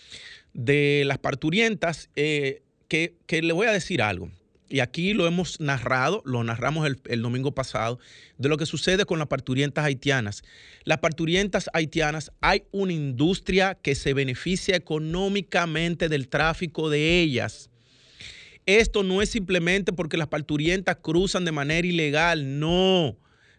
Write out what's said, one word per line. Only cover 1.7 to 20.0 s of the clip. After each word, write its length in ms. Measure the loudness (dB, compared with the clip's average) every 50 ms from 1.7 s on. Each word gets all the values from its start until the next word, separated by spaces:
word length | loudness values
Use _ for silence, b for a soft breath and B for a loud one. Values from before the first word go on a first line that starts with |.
| 0 0 -2 -2 -4 -4 -10 -8 -4
eh, 480 | -2 0 0 0 0 -2 -4 -4 -6 _ _ _ _ _ -2
que, 260 | 0 0 0 -2 -4 _ _ -4
que 160 | -2 0 0
le 100 | 0 0
voy 140 | 2 2 2
a 40 |
decir 300 | 2 0 -2 -2 -2 0
algo, 300 | 0 0 -2 -4 -8 -12 -14 -18 _ _ _ _ _ -4
y 120 | -2 0
aquí 340 | 0 0 -2 -2 -2 0 2
lo 140 | 2 2 2
hemos 320 | 2 0 -2 -4 -6 -4
narrado, 640 | -2 -2 -2 -2 0 0 0 2 2 0 0 -2 -4
lo 180 | -4 -2 -2 -2
narramos 440 | -2 -2 -2 -2 -2 0 0 0 -2
el, 120 | -2 -4 -6
el 160 | -4 -4 -2
domingo 320 | -2 -2 -2 -2 -4 -4 -4
pasado, 460 | -4 -6 -4 -4 -4 -4 -4 -4 -8 B B B B B B B B
de 100 | 0 0
lo 80 | 0 0
que 80 | -2
sucede 400 | -4 -4 -2 0 2 2 2 2
con 140 | 0 0 -2
las 80 | -2 -2
parturientas 580 | -4 -4 -4 -2 -2 0 0 0 0 0 0
haitianas. 560 | 0 -2 -2 0 0 2 2 0 -2 -6 -10 -14 B B B B B B B B
Las 120 | 0 0 2
parturientas 720 | 0 0 0 -2 -2 0 2 2 2 2 0 -2 -2 -2
haitianas, 600 | -2 -2 -2 -2 0 0 0 0 -2 -4 -8 -10 -6 0
hay 220 | 2 2 2 2 0 _
una 220 | -4 -2 -2 0 0
industria 800 | -2 -2 -2 0 2 4 4 2 2 0 0 2 2 2 2 0
que 180 | -2 -2 -2 -2
se 220 | 0 0 0 0
beneficia 600 | 0 0 -2 -4 -4 -2 -2 -2 -2 0 0 0
económicamente 1300 | 0 0 -2 -4 -4 -2 -2 -2 -2 0 0 0 -2 -2 0 0 0 0 0 0 0 0 -2 -2 -2 -2 0
del 200 | 0 -2 -2 0
tráfico 600 | 0 0 2 0 0 -2 -6 -6 -4 -4 -2 0
de 320 | 0 2 2 2 4 4
ellas. 480 | 2 2 0 0 -2 -4 -6 -12 -18 -20 _ B B B B B B B B B B B B B B B B B B
Esto 380 | 4 6 6 6 4 2 0 0
no 180 | 2 2 2
es 80 | 0 0
simplemente 640 | -2 -4 -2 0 0 2 2 2 2 0 0 -2 -2
porque 240 | -2